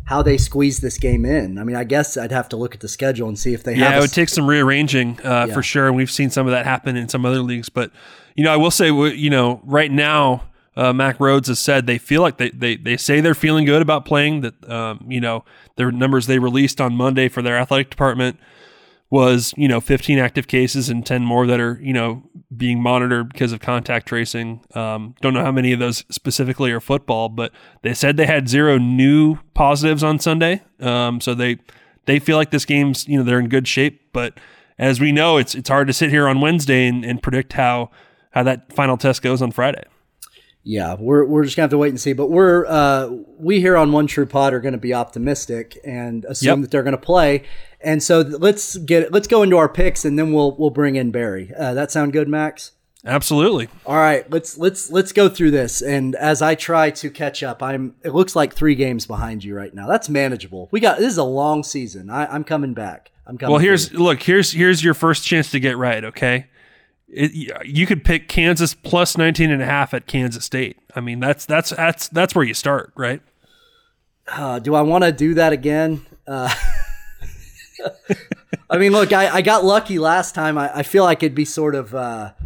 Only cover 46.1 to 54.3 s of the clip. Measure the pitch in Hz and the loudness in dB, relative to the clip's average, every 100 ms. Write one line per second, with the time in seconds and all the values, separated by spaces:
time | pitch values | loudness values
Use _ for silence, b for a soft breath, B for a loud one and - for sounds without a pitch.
46.1 | 117 101 131 135 156 131 143 135 135 - | -10 -10 -4 0 0 0 -2 0 -4 0
47.1 | 180 151 143 B B B B 156 156 - | 2 4 0 B B B B -4 -2 2
48.1 | 165 147 147 185 208 - 190 151 170 160 | 2 2 2 0 0 -4 -10 2 2 4
49.1 | 208 208 226 196 180 151 - 180 - 156 | 0 2 4 6 4 4 4 2 2 -2
50.1 | 147 160 151 143 135 151 131 143 135 123 | 0 0 2 2 2 -2 2 0 0 -2
51.1 | 120 117 95 95 92 135 127 143 160 147 | -2 -4 -6 -10 -8 -6 -4 -4 -2 0
52.1 | 151 143 151 151 - - _ _ _ - | 0 0 -2 -4 -6 -20 _ _ _ -4
53.1 | 143 - 147 180 180 113 - - 151 156 | -2 0 2 2 0 -4 -12 -4 2 4
54.1 | 143 - | 2 -2